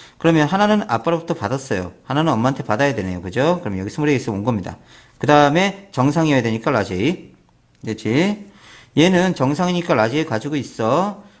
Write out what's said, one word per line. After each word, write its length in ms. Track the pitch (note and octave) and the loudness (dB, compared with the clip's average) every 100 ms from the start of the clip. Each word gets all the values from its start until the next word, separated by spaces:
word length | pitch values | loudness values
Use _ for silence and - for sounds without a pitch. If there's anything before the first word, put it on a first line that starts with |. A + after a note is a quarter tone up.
| - - | -20 -4
그러면 280 | E3 E3 D3 | 2 4 2
하나는 360 | F#3+ G#3 G#3 - | 2 2 2 0
아빠로부터 460 | A2+ - E3 E3 | -2 0 -2 -2
받았어요. 600 | E3+ G2+ C3+ - G2+ F2+ - | -6 -4 -4 -4 -4 -6 -10
하나는 260 | - C#3 E3 | -6 0 2
엄마한테 300 | A#2 A#2+ C#3 | 2 0 0
받아야 300 | - A2 C#3+ | -2 0 0
되네요. 280 | A#2 F#2+ F2+ | 0 -4 -6
그죠? 380 | F2+ G#2 C#3+ F3 | -6 -2 0 0
그럼 160 | A#2 F#2+ | -4 -6
여기 100 | G2 | -6
스몰 220 | - D3+ | -4 0
A 60 | C3+ | 0
있으면 240 | - G2 | -2 -4
온 40 | |
겁니다. 320 | G#2+ A2+ F2 F2 - - - - | -2 -4 -6 -12 -18 -20 -20 -4
그 80 | B2 | 2
다음에 600 | D3 C#3+ D#3 G3 F#3+ - | 4 6 4 0 -2 -8
정상이어야 500 | - C3 D#3 D#3+ C3+ | 0 0 2 2 2
되니까 280 | A#2 A2+ C3+ | 2 -2 0
라지 240 | B2+ F#2+ | 0 0
A. 380 | F2+ B2 F#3 - - _ _ _ _ G#2 | -2 -2 -2 -8 -20 _ _ _ _ -10
됐지? 640 | A2 G#2+ B2 F#3+ G#3 - - - - - - | -6 -2 0 0 -2 -10 -20 -20 -20 -4 2
얘는 360 | E3+ F#3 F#3 | 4 4 2
정상이니까 600 | E3+ C3 D3 F3+ F3+ E3+ | 2 0 0 0 -2 0
라지 240 | D3 A2 C#3+ | 2 2 0
A 60 | D#3+ | -2
가지고 300 | A2+ C3+ D3 | -4 -4 -6
있어. 680 | A#2 - A2+ C#3+ G3 G3 - - | -6 -4 0 0 0 -6 -14 -20